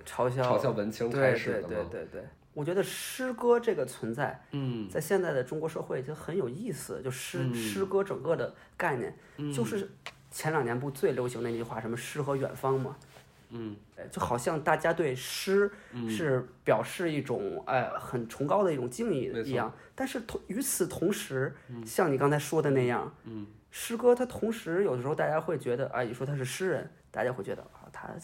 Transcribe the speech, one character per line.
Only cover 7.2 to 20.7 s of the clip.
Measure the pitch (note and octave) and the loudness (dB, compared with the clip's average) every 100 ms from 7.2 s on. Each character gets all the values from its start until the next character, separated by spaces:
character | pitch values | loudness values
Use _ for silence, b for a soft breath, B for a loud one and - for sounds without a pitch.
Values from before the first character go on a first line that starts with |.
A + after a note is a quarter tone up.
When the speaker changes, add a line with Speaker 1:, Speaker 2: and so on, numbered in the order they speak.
| - D#3+ | -6 -2
Speaker 2:
嗯。 | C3 | 0
Speaker 1:
诗 | A#2 A2 G2 - | 0 -2 0 2
歌 | G3 | 2
整 | G3 C3 | 2 0
个 | C#3 | 0
的 | D3+ B2 B B - | 0 -2 B B -4
概 | E3+ C3 | 0 0
念， | G2 - B - | -2 -8 B -6
Speaker 2:
嗯。 | D3 | -4
Speaker 1:
就 | C#3 | 0
是 | - G3+ - - - - - | 0 -2 -4 -10 -18 -18 -16
前 | - D#3 | -6 0
两 | D#3 | 0
年 | A#2+ B2 | 2 0
不 | C#3 | -2
最 | C3+ F#3+ | 0 2
流 | B2+ B2 | 2 0
行 | A#2+ | -2
那 | A#2 | -2
句 | A#2 | -2
话， | A#2 A#2 | -4 -4
什 | A2 | -4
么 | A#2 | -4
“诗 | - D3 | -4 -4
和 | C#3 | -2
远 | C#3 - - | 0 -2 -2
方” | C3 C3+ | 0 2
嘛。 | B2 - B B B B - | 0 -8 B B B B -14
Speaker 2:
嗯。 | A#2 A2 G2+ - - | -10 -8 -10 -14 -14
Speaker 1:
哎， | E2 | -10
就 | - | -4
好 | F2+ B2 | 0 0
像 | F3 D#3+ | 0 0
大 | E3+ D#3 | 2 4
家 | E3 | 4
对 | E3 D#3 | 2 2
诗 | B2+ - - - G3 G3+ B B | 0 -4 -4 2 4 4 B B
Speaker 2:
嗯。 | B2 A#2 | -6 -4
Speaker 1:
是 | A2 D#3 B2+ B2+ - | 0 2 2 0 -2
表 | - A2 | 2 4
示 | - - F3 | 2 -2 0
一 | D3 | 0
种， | C3 A2 G2 E2 - | 0 -2 -2 -4 0
哎， | B2+ A#2+ - | 0 2 -4
很 | - B2 A2+ | -4 -4 -4
崇 | - C#3+ | -2 2
高 | F#3+ | 4
的 | G3 | 4
一 | C#3+ | 2
种 | A#2 | -2
敬 | - A#3 | -2 0
意 | D3 G2+ A2 | 0 0 -4
一 | B2 | -2
样。 | B2 A#2 | 0 -2
Speaker 2:
没 | |
错。 | B B | B B
Speaker 1:
但 | - C4+ | -6 -4
是 | B3+ | -4
同， | - - - | -6 -8 -4
与 | G3+ | -4
此 | C4+ | -2